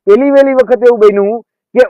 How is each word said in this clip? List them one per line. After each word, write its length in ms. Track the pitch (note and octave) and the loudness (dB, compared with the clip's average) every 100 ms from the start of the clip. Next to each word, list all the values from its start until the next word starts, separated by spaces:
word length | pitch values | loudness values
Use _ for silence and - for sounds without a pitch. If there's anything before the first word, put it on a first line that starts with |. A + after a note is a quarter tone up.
| - | -2
પહેલી 240 | G#3+ C#4 | 0 2
વહેલી 240 | C#4 C#4 | 0 0
વખત 240 | C4 A3 B3 | 0 -2 0
એવું 200 | A#3+ A#3 | 0 2
બન્યું 440 | G#3 G3+ G3+ A#3 | 0 0 -4 -6
કે 440 | _ _ _ A#3+ | _ _ _ -2